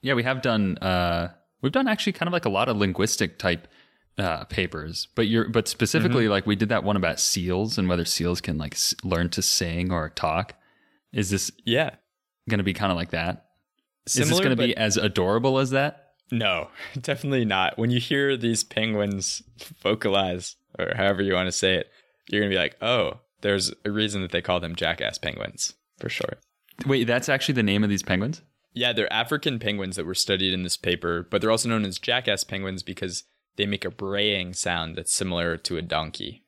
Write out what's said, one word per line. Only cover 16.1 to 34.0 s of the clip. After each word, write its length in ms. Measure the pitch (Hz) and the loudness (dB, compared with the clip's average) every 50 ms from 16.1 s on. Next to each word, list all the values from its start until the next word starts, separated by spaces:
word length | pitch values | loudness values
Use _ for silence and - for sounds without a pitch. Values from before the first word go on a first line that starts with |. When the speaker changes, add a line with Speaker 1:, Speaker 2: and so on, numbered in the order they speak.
| _ _ _ _ | _ _ _ _
Speaker 2:
No, 380 | 123 113 113 101 92 85 - - - - - | -4 0 0 2 0 0 -2 -6 -10 -16 -16
<laughs> 160 | - - 135 | -10 -10 -8
definitely 440 | 123 - 143 - - 143 139 131 120 | -4 -4 -4 -2 -2 0 2 2 2
not. 320 | 107 98 95 92 82 - - | 4 2 4 2 2 2 2
When 120 | 113 120 | 0 2
you 80 | 123 123 | 2 2
hear 380 | 117 - 135 139 139 139 139 | 0 0 0 2 2 2 0
these 260 | 127 117 117 117 107 - | 2 2 0 0 0 -2
penguins 800 | - - - 110 113 107 104 104 101 101 98 95 - - - - - - - - - - _ - | -2 -2 -2 -2 0 0 0 0 0 -2 -2 -4 -4 -4 -6 -8 -14 -20 -20 -20 -20 -20 _ 0
vocalize, 720 | - 107 107 - 110 98 98 95 92 90 90 87 - - _ _ _ _ - | 0 0 2 2 2 2 2 2 2 -2 -4 -6 -10 -14 _ _ _ _ -6
or 160 | 87 - 85 | -4 -2 0
however 240 | 92 95 98 101 92 98 | 2 2 2 4 2 2
you 120 | 98 92 | 2 2
wanna 180 | 90 92 92 87 | 2 2 0 0
say 220 | - - 95 92 | 2 2 4 2
it, 160 | 87 - - _ - _ _ _ _ _ - | 2 0 -4 _ -20 _ _ _ _ _ -2
you're 120 | - 104 | 0 0
gonna 100 | 104 101 95 | 2 2 2
be 20 | 92 | 2
like, 180 | 85 71 - _ | 2 0 -2 _
"Oh, 400 | - 113 123 120 95 69 - - _ _ _ _ | -2 0 2 2 2 0 -2 -8 _ _ _ _
there's 320 | - 104 101 98 90 - - _ _ | 0 2 2 2 0 -2 -6 _ _
a 60 | 104 | -4
reason 320 | 104 107 107 107 104 101 95 | 0 0 0 0 0 -4 -4
that 80 | 87 | -2
they 100 | - 85 | -2 -2
call 200 | 85 - 90 87 | 0 2 0 0
them 140 | 85 85 85 | 0 -4 -6
jackass 420 | - 85 82 85 - - 53 - - | -2 -2 -2 0 0 -2 -4 -4 -4
penguins," 560 | - 78 - - - - - - - - - _ _ _ _ _ | -6 -6 -6 -6 -8 -10 -6 -6 -6 -6 -6 _ _ _ _ _
for 100 | - - | -6 -6
sure. 300 | - - - - - - _ _ _ _ _ _ _ - - | -4 -4 -4 -6 -6 -10 _ _ _ _ _ _ _ -8 -2
Speaker 1:
Wait, 180 | 135 135 135 120 | 0 2 2 4
that's 240 | 113 120 123 123 - | 2 2 0 2 0
actually 240 | 143 135 - - 139 | 0 0 2 0 2
the 80 | 127 110 | 2 4
name 200 | 101 98 104 107 | 4 4 4 4
of 60 | 101 | 2
these 120 | 101 95 - | 2 0 0
penguins? 400 | - 98 92 101 127 160 - - _ _ _ _ _ _ | 0 0 0 0 -2 -4 -8 -12 _ _ _ _ _ _
Speaker 2:
Yeah, 180 | 120 123 123 117 | -2 -2 0 2
they're 180 | 113 104 - | 0 0 0
African 480 | - 110 117 120 151 147 - 156 131 113 | 0 -2 0 0 -2 -2 0 -2 -2 -2
penguins 380 | 117 107 104 101 98 92 92 | -2 -2 -2 -2 -4 -6 -6
that 80 | 98 82 | -6 -6
were 100 | 82 92 | -4 -2
studied 380 | - - - 98 92 95 95 92 | -2 0 0 2 2 2 0 0
in 100 | 92 90 | 0 -2
this 140 | 87 - | -4 -6
paper, 500 | - - 87 87 85 - 87 85 85 87 - | -4 0 -2 -2 0 0 -2 -2 -2 -4 -2
but 100 | - 104 | -2 0
they're 100 | 95 110 | 2 2
also 200 | 110 113 - 120 | 2 2 2 0
known 160 | 117 110 104 | 0 0 0
as 120 | 98 90 - | -2 -4 -6
jackass 460 | - - 120 123 123 - 104 98 - | -2 -2 -2 0 2 0 0 0 -2
penguins 380 | - - 98 98 95 95 92 - | -6 -6 -6 -6 -6 -6 -8 -8
because 420 | - 95 - - 92 87 - - _ _ _ _ _ _ | -10 -8 -8 -8 -6 -8 -8 -12 _ _ _ _ _ _
they 80 | - 101 | -2 0
make 220 | 101 104 101 - | 0 0 -2 -4
a 40 | 95 | -6
braying 640 | - - | -6 -6